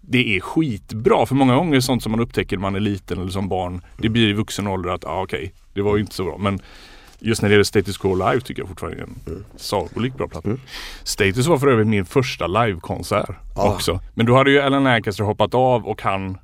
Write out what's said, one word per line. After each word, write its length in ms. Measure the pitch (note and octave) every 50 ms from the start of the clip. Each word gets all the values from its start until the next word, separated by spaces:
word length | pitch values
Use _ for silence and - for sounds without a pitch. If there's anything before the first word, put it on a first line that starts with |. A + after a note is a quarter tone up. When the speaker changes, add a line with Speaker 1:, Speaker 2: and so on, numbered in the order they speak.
Speaker 1:
det 360 | _ - - B2 B2 A#2 G#2
är 40 | F#2
skitbra. 840 | - - - D#3+ E3 D3 A2 F#2+ - - - A2 A#2+ F#3+ A3+ F3+ B2
För 80 | - B2+
många 220 | C#3 C#3 C3 B2
gånger 200 | C3 F3 F3 D3
är 40 | C3
sånt 220 | B2+ - C3+ A#2 -
som 100 | A2 A2
man 80 | A2+
upptäcker 360 | A#2 A#2+ - - F#2+ - -
när 40 | F#2 F#2+
man 120 | G2 G2
är 60 | F#2+
liten 380 | G#2 G#2 G2+ F#2+ - - F2 F2
eller 120 | F2+ F#2+
som 180 | F#2 G2 G2+ F#2+
barn, 320 | F#2+ F#2 F#2 F2+ F2+ F2+ - - - -
det 100 | - A2+
blir 200 | G#2+ A#2 A2+ G#2+
i 40 | G2+
vuxen 340 | G#2 G#2+ - - - G2+
ålder 240 | G#2 F#2+ F#2+ F2 F2
att, 140 | F2+ F2 -
ah, 180 | - D#2 F2+ F#2
okej, 320 | F#2 - D#2 C#2+ F2 - - - - -
det 80 | G2 G2+
var 140 | G#2 G#2
ju 40 | G#2 G#2+
inte 120 | F#2+ -
så 100 | - F#2+
bra. 140 | F2 D2 -
Men 220 | G2 G2+ G2 F#2 - - - - - - - - - - - -
just 240 | - G#2+ A2+ - -
när 60 | G#2
det 40 | G#2
gäller 120 | G#2 G2
Status 340 | - - A2 F#2 - G2 -
Quo 160 | - G2 F#2+
Live 260 | F#2 F#2 G#2 C#3+ B2+
tycker 220 | - - - - -
jag 60 | F#2
fortfarande 300 | F2+ - - E2+ E2+ E2
är 40 | -
en 120 | - - - -
Speaker 2:
Mm. 180 | - E2+ F#2 G#2 - -
Speaker 1:
sagolikt 600 | - - - - G2+ E2+ - - - G#2+ C3+ C3
bra 120 | - F2 -
platta. 200 | - E2+ - G2+
Speaker 2:
Mm. 120 | G#2+ C3 C3 - - - - - - - -
Speaker 1:
Status 420 | - - - G#2+ G2 F#2 A#2 B2
var 120 | D#3+ F3 C#3
för 80 | C3+
övrigt 200 | D3 C3 A2 G#2+ G#2+
min 160 | A2 G2+ F#2
första 420 | - - C#3+ B2+ B2+ - - E2+
livekonsert 840 | E2+ F2+ G#2+ A#2+ A2+ G2 E2 - - F#2 - E2+ - G#2 G2+ - - G2+ - - - -
Speaker 2:
Ja. 180 | - G2 G#2 G2+
Speaker 1:
också. 260 | F2 - - E2+ F#2 - - -
Men 120 | - A2+
då 100 | A2+ A#2+
hade 140 | C3 C3+ C#3
ju 100 | C#3 C#3+
Alan 240 | C#3 C#3 C3+ C#3 C#3
Lancaster 400 | C3+ B2 A2+ - A#2 G2 - A2
hoppat 300 | G2+ G#2+ - G#2+ G2 -
av 300 | A#2+ B2+ C3 B2+ A#2+ G#2
och 160 | - G#2 - -
han 360 | A2+ G2 G2 F#2+ F#2+ F#2+ F#2+